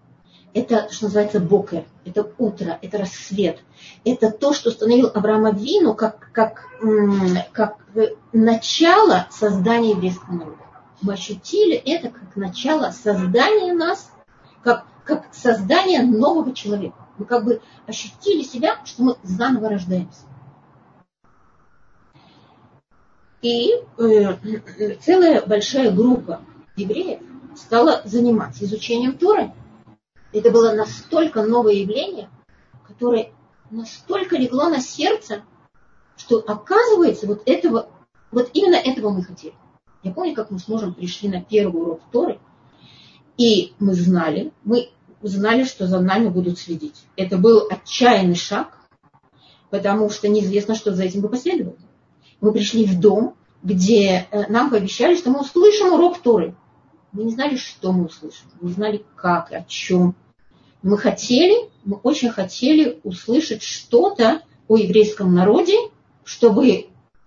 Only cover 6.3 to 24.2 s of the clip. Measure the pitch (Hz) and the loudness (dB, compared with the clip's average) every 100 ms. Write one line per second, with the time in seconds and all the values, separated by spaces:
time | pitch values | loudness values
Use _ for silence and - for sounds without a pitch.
6.3 | - 220 - - - 220 214 202 196 185 | -2 -2 -4 -20 -6 0 2 2 2 0
7.3 | 180 - - 214 - _ 214 220 - _ | -2 -4 -4 -4 -6 _ -2 -2 -4 _
8.3 | 226 220 226 - - 330 392 415 185 - | 2 2 2 -2 2 4 6 6 2 -2
9.3 | - 214 190 196 233 226 190 185 180 - | -2 -2 0 0 0 0 0 -2 -6 -10
10.3 | 175 156 143 - - _ - 196 190 - | -12 -12 -20 -20 -20 _ -8 -8 -6 -10
11.3 | 196 - 403 392 302 269 339 - - - | -14 -4 0 2 0 -2 -4 -6 -14 -14
12.3 | 202 190 - 269 311 196 - 208 190 180 | -10 -10 -6 -2 -2 -2 -4 -4 -2 0
13.3 | 233 392 427 359 339 330 392 - _ _ | 2 2 2 0 -2 -2 -4 -10 _ _
14.3 | _ _ _ 240 233 - _ - 294 - | _ _ _ -2 -2 -4 _ -8 -8 -8
15.3 | - 240 226 190 339 381 311 240 214 285 | -6 -2 -2 0 0 2 2 2 2 0
16.3 | 330 254 - 208 202 185 - - - 208 | 0 -4 -8 -8 -8 -8 -14 -20 -14 -4
17.3 | 240 220 320 - _ - 220 208 - 403 | -2 -2 -4 -6 _ -16 -14 -14 -8 -2
18.3 | 330 262 247 311 - - - 247 - 185 | -2 -4 -4 -4 -4 -8 -2 -2 -2 -6
19.3 | 185 247 240 220 202 180 180 - - - | -4 -2 -2 -4 -6 -4 -6 -6 -14 -20
20.3 | - - _ _ _ _ _ _ _ _ | -20 -20 _ _ _ _ _ _ _ _
21.3 | _ _ _ _ _ _ _ _ _ _ | _ _ _ _ _ _ _ _ _ _
22.3 | _ _ 117 _ _ _ _ _ _ _ | _ _ _ _ _ _ _ _ _ _
23.3 | _ 240 240 240 480 - - 226 214 | _ -4 0 0 0 -2 -2 4 4